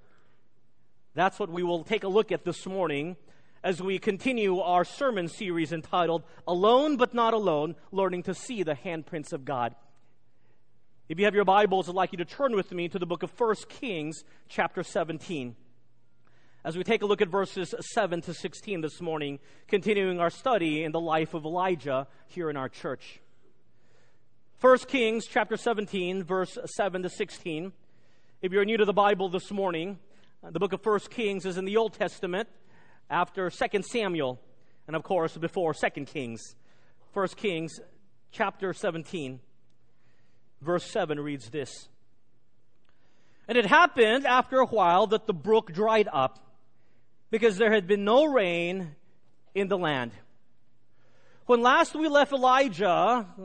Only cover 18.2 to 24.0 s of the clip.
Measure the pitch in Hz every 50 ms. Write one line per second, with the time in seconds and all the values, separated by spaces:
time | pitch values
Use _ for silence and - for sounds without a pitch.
18.2 | - 180 160 - - 180 - - - 214 196 170 156 151 - - 175 165 156 156
19.2 | 147 143 139 135 - - - - - - - 196 160 202 220 202 190 185 180 175
20.2 | 170 170 - - - 269 247 196 170 160 151 151 165 156 156 165 170 160 156 160
21.2 | 165 160 - 165 147 156 170 180 180 190 185 151 117 143 131 131 139 - - -
22.2 | - - - 180 170 156 147 139 131 123 - - - 160 131 - - - - -
23.2 | - - - - - - - - - - - - - - - -